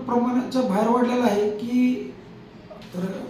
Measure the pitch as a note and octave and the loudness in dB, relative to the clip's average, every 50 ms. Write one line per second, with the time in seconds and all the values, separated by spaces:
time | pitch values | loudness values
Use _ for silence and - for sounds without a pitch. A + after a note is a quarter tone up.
0 | - B3 A#3+ A#3+ A#3+ B3 B3 B3+ - - B3+ B3+ A3+ F#3+ F#3 G#3+ A3 A3+ A#3 B3 | -2 0 0 2 2 2 0 0 -2 0 0 0 0 2 2 2 4 4 4 4
1 | A#3+ A#3 B3 B3 A#3 G#3+ G3+ G#3 G#3+ G#3+ G#3 - A#3+ A#3+ B3 B3 B3+ B3+ B3 - | 4 2 2 2 2 4 4 2 2 0 0 -4 -2 0 2 4 4 4 2 0
2 | - - - - - - - - - - - - - - - - - - - F3+ | -4 -8 -12 -14 -18 -18 -18 -20 -20 -20 -20 -20 -20 -20 -18 -18 -16 -12 -8 -6
3 | F3+ - - B3+ B3+ | -6 -6 -6 -8 -10